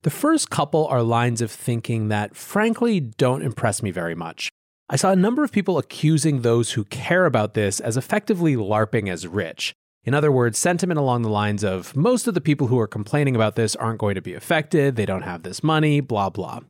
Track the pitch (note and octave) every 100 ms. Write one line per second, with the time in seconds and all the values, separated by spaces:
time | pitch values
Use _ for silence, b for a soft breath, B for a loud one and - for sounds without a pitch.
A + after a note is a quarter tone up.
0 | - - D4 D#4+ - - D3 D#3+ D#3 C3
1 | A#2 A#2 A#2+ A2+ A#2 - - A#2 - A2+
2 | G#2+ G#2+ G#2 - - G3+ A3+ A3+ A#3+ G3+
3 | B2 - B2+ C3+ D3+ G#2+ A2+ G2 G#2 F2+
4 | E2+ E2 E2 - - _ _ _ _ C3+
5 | F#3+ F#3+ G3 B3+ D4 G3+ G3 E3+ - -
6 | D#3 D#3 D#3 C#3 A#2 A#2 A#2 - G2+ C3
7 | A2+ F3 F3+ B2 G#2+ A2 G2+ G2 A#2 A2+
8 | - G#3 G#3 G3 E3 B2+ G2 G#2+ G#2+ A#2
9 | G2+ F2 F2 F#2+ E2+ - - - _ _
10 | - C#3+ D3+ C3 A#2+ A2 F3+ F3 F3+ D#3+
11 | C3+ A#2+ A2+ G#2 G#2 G#2 G2+ F#2 F2 C3
12 | G3 B3 - F3 - C#3+ B2+ B2 G#2+ G#2+
13 | G2+ D3 C#3 A#2+ G#2+ G#2 A2 - A2+ A2+
14 | G#2 F#2+ A#2 - - D#3+ D3+ E3+ C#3 A#2+
15 | G2+ F#2+ F#2 F2 F2 F#2 D3+ D#3 D#3 C#3+
16 | C3 A2 G2 G2+ E2+ -